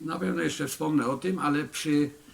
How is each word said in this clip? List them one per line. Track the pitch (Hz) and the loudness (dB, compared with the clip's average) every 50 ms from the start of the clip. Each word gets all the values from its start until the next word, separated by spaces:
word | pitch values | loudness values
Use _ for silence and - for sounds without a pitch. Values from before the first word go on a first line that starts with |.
Na | 156 160 170 180 | -8 -6 -4 -2
pewno | 185 185 180 170 | 0 0 0 2
jeszcze | 165 147 - - 147 | 0 0 0 -2 -4
wspomnę | 131 - - 156 151 156 139 117 | -4 -4 -2 0 2 2 4 4
o | 123 139 | 2 0
tym, | 135 - 185 185 170 | 0 -2 -2 -2 0
ale | 147 147 143 147 143 | 0 0 2 0 0
przy, | - - - - 156 147 147 147 143 147 - - - | -4 -6 -4 0 2 4 4 2 2 -2 -10 -20 -20